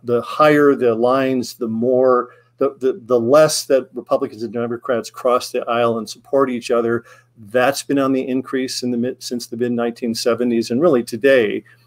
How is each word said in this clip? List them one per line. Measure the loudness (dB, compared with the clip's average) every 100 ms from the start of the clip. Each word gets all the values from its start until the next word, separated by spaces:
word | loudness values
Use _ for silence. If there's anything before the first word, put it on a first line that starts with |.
the | -2 -2
higher | -2 2 4 6 4
the | 4 2
lines, | 2 2 2 0 -2 -4
the | -8 -6
more | -2 0 2 4 2 0 -12 _ _
the, | -4 -2
the, | -4 -4
the | 0 0
less | 4 4 4 2 0
that | 0 0
Republicans | -12 -4 -2 -2 -8
and | -8
Democrats | -6 -6 -6 -4 -4 -4
cross | -6 -2 0 -2
the | -6 -4
aisle | 0 0 0
and | -6
support | -14 -2 0 2
each | -2 -2
other, | 0 0 -2 -4 -20 _ _
that's | -4 0 2 0
been | -2 -2
on | 0
the | -2 -2
increase | -6 -4 -6 -6 -6
in | -4
the | -4
mid, | -4 -6
since | -10 -10 -10
the | -6
mid | -4
nineteen | -2 -4 -4 -6
seventies. | -4 -2 0 0 0 0
And | 0
really | 2 2
today, | -2 -2 2 4 2 -2 -10 _